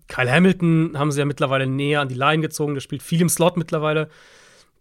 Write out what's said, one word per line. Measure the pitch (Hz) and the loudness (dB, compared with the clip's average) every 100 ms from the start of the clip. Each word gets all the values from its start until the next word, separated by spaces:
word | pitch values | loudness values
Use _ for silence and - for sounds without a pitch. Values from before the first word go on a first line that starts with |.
| - | -10
Kyle | - 123 | -4 2
Hamilton | 147 185 180 170 160 160 139 | 4 4 4 2 2 0 -2
haben | 151 | -2
sie | 143 | 0
ja | 143 | -2
mittlerweile | 135 143 135 131 | -2 -2 0 -2
näher | 135 143 147 | -2 -2 -2
an | 139 | -2
die | 123 | -2
Line | 139 156 | 0 2
gezogen. | 156 - 147 | 0 -4 -4
Der | 143 | -4
spielt | - 139 | -8 -10
viel | - 165 | -2 2
im | 175 | 2
Slot | - 170 175 | 4 2 2
mittlerweile. | 160 160 156 156 151 - - - - _ _ _ | -2 -2 0 -2 -4 -10 -20 -20 -20 _ _ _